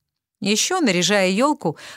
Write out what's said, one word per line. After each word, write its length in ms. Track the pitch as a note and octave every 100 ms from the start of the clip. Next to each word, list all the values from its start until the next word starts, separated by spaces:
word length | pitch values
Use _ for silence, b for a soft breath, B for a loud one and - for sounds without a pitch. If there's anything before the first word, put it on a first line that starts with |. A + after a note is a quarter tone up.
| _ _ _ -
Ещё, 420 | G3 G#3 - F#4
наряжая 480 | C4 F3 E3+ G#3 F#3
ёлку, 480 | F#3+ C#4+ D4 E3+ - B